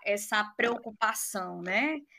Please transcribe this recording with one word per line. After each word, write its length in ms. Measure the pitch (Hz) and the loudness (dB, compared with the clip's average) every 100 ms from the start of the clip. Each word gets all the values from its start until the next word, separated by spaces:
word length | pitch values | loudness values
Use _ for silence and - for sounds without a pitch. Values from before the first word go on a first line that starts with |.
essa 400 | - 208 - 214 214 - | -2 -2 0 0 0 2
preocupação, 1080 | 233 240 233 220 214 - - 202 180 180 | 2 2 -6 0 0 2 -4 -4 -6 -6
né? 380 | 175 202 294 311 285 | -2 2 2 -2 -8